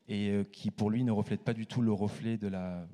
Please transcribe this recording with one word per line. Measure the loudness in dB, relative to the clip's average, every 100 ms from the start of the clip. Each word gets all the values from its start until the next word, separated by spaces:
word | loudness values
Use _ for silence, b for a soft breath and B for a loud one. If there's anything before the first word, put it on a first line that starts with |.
| -6
et, | -2 2
euh, | 2
qui, | 0 -4 -6
pour | 0 2
lui, | 4
ne | 2
reflète | 2 2 0
pas | 0
du | -2 -2
tout | 2
le | 2
reflet | 4 0 -2 -4 -2
de | -2
la | -4 -4 -6 -10